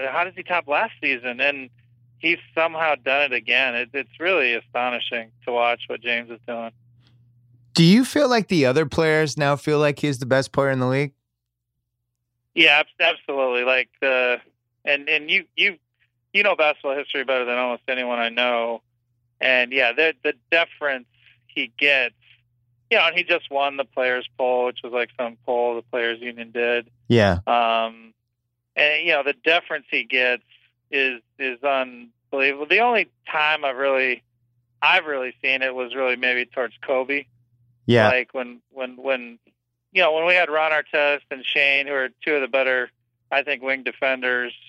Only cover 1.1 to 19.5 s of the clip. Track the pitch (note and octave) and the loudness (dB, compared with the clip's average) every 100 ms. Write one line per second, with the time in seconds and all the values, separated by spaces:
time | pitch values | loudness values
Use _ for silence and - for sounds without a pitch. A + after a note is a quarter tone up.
1.1 | B2 B2 A#2+ C#3+ C#3 B2+ _ _ _ _ | -4 -4 -4 -2 -4 -8 _ _ _ _
2.1 | _ E3 E3+ - D#3+ E3 D#3+ D#3+ C#3 C3 | _ -2 -2 -4 -2 -2 0 0 0 0
3.1 | C#3 C#3+ A#2+ A2 B2 C3 A#2+ A#2+ C3+ B2+ | 0 0 -2 0 0 2 -2 -6 -6 -8
4.1 | - F3 F3+ B2 A#2 - A#2+ B2 A#2+ - | -6 0 2 2 -2 -4 -4 -2 -4 -6
5.1 | A#2+ A2+ _ - A#2+ A#2+ A#2+ - B2 A#2+ | -8 -8 _ -4 0 0 0 -6 -8 -4
6.1 | A#2 A#2+ A2+ - A#2 A2+ _ _ _ _ | -4 -6 -14 -10 -10 -10 _ _ _ _
7.1 | _ _ _ _ _ _ - E3 A3 B3+ | _ _ _ _ _ _ 4 6 6 4
8.1 | D4 C4 A#3+ F3 F3 B2+ C#3 D3+ - D#3+ | 2 2 2 2 2 4 4 0 2 2
9.1 | D#3 D#3 D3+ C#3+ C#3+ - D3 D3 D3 D3 | 2 0 0 0 0 0 2 2 0 -2
10.1 | B2 B2+ C3 C3 - C#3 C3 B2+ C3+ C#3+ | -2 2 2 2 0 2 2 0 0 -2
11.1 | _ _ _ _ _ _ _ _ _ _ | _ _ _ _ _ _ _ _ _ _
12.1 | _ _ _ _ D#3+ D#3+ D3 D3+ - E3 | _ _ _ _ 4 6 6 2 -2 -2
13.1 | D#3+ - C#3 C3 B2 B2 B2+ A#2+ - C3+ | -2 -4 -2 0 0 2 0 -2 -2 0
14.1 | B2+ B2 A#2+ - _ _ _ D3+ C#3+ C#3+ | 2 0 -2 -6 _ _ _ -4 -2 0
15.1 | D#3 D3+ F#3+ E3 D#3+ G3 E3 _ _ _ | -2 0 -2 -2 -2 -2 -2 _ _ _
16.1 | _ _ G3 G#3 D#3 D3+ C#3+ C#3+ C#3+ C3+ | _ _ 0 2 2 2 0 -4 -4 -4
17.1 | C#3+ B2+ C3 A#2+ B2 B2+ A#2+ - B2+ B2 | -4 -2 -2 -2 -2 -2 -4 -6 -6 -4
18.1 | A#2+ A#2 A#2 B2 A#2+ A#2 A2+ _ _ _ | -2 -2 0 0 0 -2 -6 _ _ _
19.1 | _ _ - B2+ | _ _ -4 2